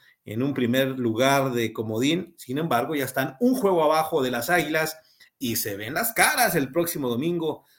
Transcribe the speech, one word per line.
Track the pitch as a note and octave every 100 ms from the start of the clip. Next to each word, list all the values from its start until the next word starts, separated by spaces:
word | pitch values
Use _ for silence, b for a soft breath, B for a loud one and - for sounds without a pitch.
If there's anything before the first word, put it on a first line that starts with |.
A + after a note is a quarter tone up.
| B B
en | - G#2+
un | C#3
primer | C3+ A#2+ B2+ C3 C3
lugar | A#2 A2 C3+ C#3 C3+
de | A#2+ A2
comodín, | - A2 A2 C3+ E3+ F3 -
sin | - C3
embargo | E3 C#3 C3
ya | D3+
están | C3 - C3+ -
un | B3 C4
juego | G3 F3
abajo | D3+ D#3 D#3 E3
de | B2+
las | A#2+ A#2+
Águilas | F3 D3+ D#3 D#3+ - b b b -
y | B2 A2+
se | A2+ G2+
ven | G#2+
las | D#3+ A3+
caras | - G#3 D4 A3+
el | E3+ C3+
próximo | E3+ E3+ D#3+ C3
domingo. | A#2 D#3+ F3 D#3+ C#3 b